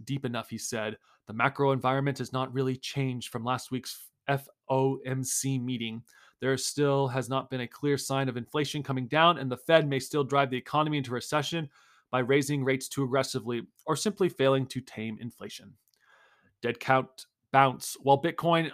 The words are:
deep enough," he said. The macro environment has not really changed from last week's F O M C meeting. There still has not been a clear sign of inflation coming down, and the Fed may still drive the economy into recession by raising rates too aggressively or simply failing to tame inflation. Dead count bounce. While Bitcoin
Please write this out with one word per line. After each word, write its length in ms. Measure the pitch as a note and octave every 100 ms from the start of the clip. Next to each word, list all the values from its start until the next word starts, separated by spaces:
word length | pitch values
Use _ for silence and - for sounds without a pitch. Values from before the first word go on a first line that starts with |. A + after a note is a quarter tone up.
deep 200 | A2+ C#3
enough," 260 | C3 A#2+ A2
he 80 | A2+
said. 380 | - A#2 G#2+ G#2+ _ _ -
The 60 |
macro 400 | G#2+ B2+ C3+ C#3+
environment 460 | C3+ B2+ C3+ C#3 C3+
has 140 | B2
not 200 | C3 C3
really 240 | B2+ C3 B2+
changed 540 | - - C3+ B2 -
from 140 | A#2+
last 260 | A#2 B2+ -
week's 280 | C3 - - - _ -
F 180 | C#3 - _ -
O 300 | C3 C3+ C3+ B2+
M 180 | C3
C 340 | C3 - C3+ C3+
meeting. 440 | B2 B2 A2+ A2+ - _ _ -
There 160 | B2+ C3
still 520 | - - C#3+ C#3 C3+
has 200 | B2+ A#2
not 220 | C3+ B2+
been 120 | C3
a 40 | A#2+
clear 300 | - D3 C#3
sign 320 | - C3+ C3+
of 80 | A#2+
inflation 460 | A#2 D3+ C#3+ D#3
coming 240 | C#3 C3 B2
down, 320 | D3+ E3 E3+
and 120 | C3+
the 60 | B2
Fed 320 | - E3 D3
may 100 | C3+
still 260 | C3 D3+
drive 260 | C3+ C#3 C#3
the 80 | B2+
economy 400 | - D3 D#3 D3+
into 140 | B2+
recession 560 | B2 - D3+ C#3+ E3+ D3+ _ _ _ _
by 80 | B2+
raising 460 | B2 C#3 C#3 D3
rates 240 | C3 C3+ -
too 160 | -
aggressively 580 | C3+ C3+ C3+ C3 A2 A#2+ - _ -
or 100 | D#3
simply 320 | A3 G3+ F3+
failing 380 | - C3+ C3+ C3
to 140 | C3
tame 360 | C3 - A2 G#2+
inflation. 520 | A#2+ - G#2+ - G2+ G2+ _ _ _ _ _ _ _ _
Dead 160 | A#2+ A#2
count 480 | - C3 C3 - - _ _
bounce. 440 | C3+ C3+ A#2+ - -
While 200 | C3 C#3
Bitcoin 480 | E3+ - E3 E3 E3